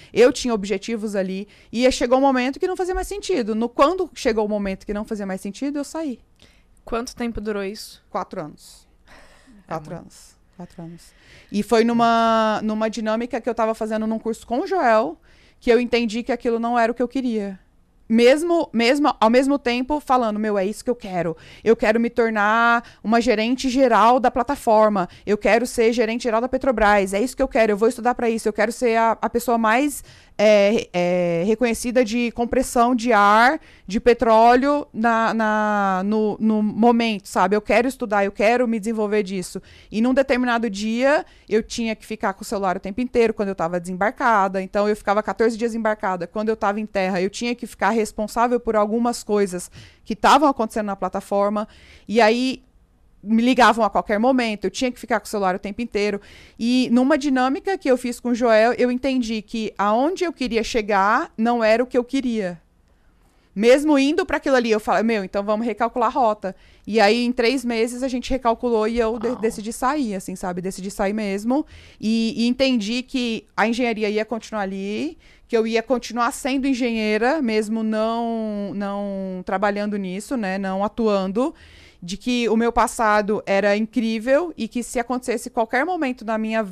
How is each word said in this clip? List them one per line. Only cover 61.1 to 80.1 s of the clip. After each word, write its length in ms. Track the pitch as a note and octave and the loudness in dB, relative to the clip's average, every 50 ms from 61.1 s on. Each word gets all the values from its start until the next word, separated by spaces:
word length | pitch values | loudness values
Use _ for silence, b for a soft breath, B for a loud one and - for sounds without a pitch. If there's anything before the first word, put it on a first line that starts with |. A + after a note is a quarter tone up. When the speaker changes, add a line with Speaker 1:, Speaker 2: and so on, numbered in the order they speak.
| A3+ C#4 E4+ - - - | 2 0 -2 -4 -4 -2
Speaker 1:
não 260 | A3+ A#3 A#3+ A#3+ A3 | 0 0 2 2 2
era 180 | G#3+ A3 A#3 | 2 2 2
o 40 | B3+ | 2
que 100 | B3+ - | 0 0
eu 80 | B3 A#3+ | -2 -2
queria. 560 | - - C4+ C4 B3 A3+ A3 F#3+ F3 F3 D#3+ _ _ _ _ _ _ _ _ _ _ _ _ _ _ _ _ _ _ _ | 0 -4 -4 -2 -2 -4 -4 -4 -6 -8 -10 _ _ _ _ _ _ _ _ _ _ _ _ _ _ _ _ _ _ _
Mesmo 440 | F#2+ - A#3 B3+ D4 C#4+ D4+ D4 C4+ | 2 6 6 6 6 6 4 4 4
indo 280 | C4+ C#4 D#4+ F4+ F#4 | 4 2 2 0 0
pra 100 | - - | -2 -4
aquilo 180 | D4+ - D4+ C4 | -2 0 2 2
ali, 160 | B3+ A#3+ A#3 | 2 4 2
eu 80 | G#3+ G#3+ | 0 0
falei, 240 | - B3 G3 F3 | 0 0 0 2
"Meu, 220 | G#3+ A3+ A#3 G#3 F#3+ | 2 0 0 -2 -4
então 180 | F#3 - G3+ | -4 -6 -4
vamos 220 | G3+ G#3 G#3+ G#3+ A#3 | -2 -2 -2 -2 -2
recalcular 420 | A#3+ G#3 - A3+ A#3+ - B3 A3+ A#3 | -4 -2 -2 -4 -4 0 0 -2 0
a 40 | |
rota." 420 | B3+ D4 B3 A3 G#3 - - F#3 G3 b b b b b b | 0 2 0 0 0 -2 -6 -10 -10 b b b b b b
E 140 | - G3+ A3+ | -2 2 4
aí, 240 | A3+ - A#3 A#3+ B3 | 4 4 4 2 2
em 80 | A#3+ | 0
três 320 | B3 - A#3 A#3 C4 C4+ A#3+ | 0 2 0 2 0 0 -2
meses, 380 | A#3+ A#3 A3 A3+ A#3+ B3 B3 | -2 -2 -2 -2 -2 -2 -6
a 60 | C4 C4 | -6 -4
gente 200 | B3+ B3 - - | -4 -6 -4 -4
recalculou 560 | C4+ B3+ C4 A#3 A#3 A3+ B3+ A#3+ A#3 G#3+ G#3+ | -4 0 0 0 0 0 -2 -2 0 0 0
e 120 | A3+ A#3 A#3+ | 0 0 0
eu 200 | A3+ A3 A#3 A#3+ | 0 -2 -2 -4
de-, 100 | A3 A#3 | -4 -4
Speaker 2:
Uau. 80 | B3+ | -4
Speaker 1:
decidi 360 | G3 G3+ A3+ A#3 A3+ G3+ A3+ | -2 -4 -4 -4 -4 -10 -10
sair, 420 | A#3 - B3+ B3+ D4 D#4 C4 G#3+ G3 | -8 -4 -2 -2 -2 -2 -2 -4 -6
assim, 220 | F#3+ - - F#3 | -8 -8 -10 -10
sabe? 240 | - - F3+ F3+ F#3 | -8 -8 -8 -6 -6
Decidi 300 | F3 F#3+ F#3+ - F3+ G3+ | -8 -8 -8 -8 -10 -10
sair 240 | - - G3+ F#3+ G#3 | -4 -2 -2 -2 -2
mesmo. 500 | A3 G#3+ G3 F#3+ G3+ G#3 A#3 B3+ D4+ D#4 B B B B B B B | -2 -4 -4 -4 -4 -2 0 0 0 -2 B B B B B B B
E, 360 | - G#3+ A3+ A3+ A3+ A3+ - | -4 -2 0 0 0 -2 -2
e 100 | G#3+ A#3 | 0 0
entendi 560 | A#3+ B3 B3 C4+ C4+ B3+ A#3 G3 G#3 A#3+ B3+ | 0 2 2 2 2 2 0 0 -2 -4 -6
que 440 | B3+ - - C4 A#3+ A#3 A3+ - - _ _ | -6 -4 -4 -4 -2 -2 -4 -6 -8 _ _
a 100 | - G3+ | -2 0
engenharia 440 | A3+ A#3 A#3 B3+ A#3 A3+ A3 G#3+ G#3 | 0 0 0 -2 -2 -2 -2 -2 -2
ia 160 | G#3 G#3+ A3 | -2 -2 -4
continuar 340 | - B3 A3 - - A3+ G#3+ | -4 -6 -8 -8 -10 -8 -6
ali, 560 | G3 F#3+ G3 F#3+ G3 G3+ G#3 A3 C4 D#4+ E4 b b b b b b _ | -6 -6 -6 -8 -6 -6 -6 -6 -6 -8 -8 b b b b b b _
que 80 | A#3+ | 0
eu 100 | A3+ A3 | 0 0
ia 160 | A3+ A3+ A3+ | 0 0 -2
continuar 480 | A3+ - C4 A#3+ - - G#3+ A#3+ A#3 A#3+ | 0 0 -2 -4 -4 -6 -4 -2 -2 -2
sendo 340 | - - - B3+ C4+ C#4 B3+ | -4 -4 -4 -4 -2 -2 0
engenheira, 720 | C#4 C4+ A3+ C4 A#3 A3+ A3 G#3+ G#3+ G#3+ G#3+ A3+ B3+ D#4 D#4+ | 0 0 0 0 -2 -2 -2 -2 0 0 0 0 0 0 0
mesmo 420 | C4+ A3+ G#3+ G#3+ G#3+ G#3 A3+ A3+ | -2 0 0 0 -2 -2 -4 -4
não, 920 | A3 A3 A3 G#3+ A3 A3+ A3+ A#3 A#3 A#3 A3+ A3+ A3 G#3+ G#3 G3+ G3+ G3 - | -2 -2 -2 -2 -2 -2 -2 -4 -4 -4 -4 -6 -6 -6 -6 -6 -8 -8 -6
não 680 | G3+ G3+ G3+ G3+ G3+ G3+ G3+ G3 F#3+ F#3+ F#3+ F#3 F#3 F3+ | -6 -6 -6 -6 -6 -8 -8 -8 -8 -8 -8 -8 -10 -6
trabalhando 500 | - G3+ F#3+ G#3+ G3+ G3+ G3+ G#3 G#3 G#3 | -4 -2 0 0 0 -2 -2 -4 -4 -4
nisso, 400 | G3+ F#3+ F3+ | -4 -6 -6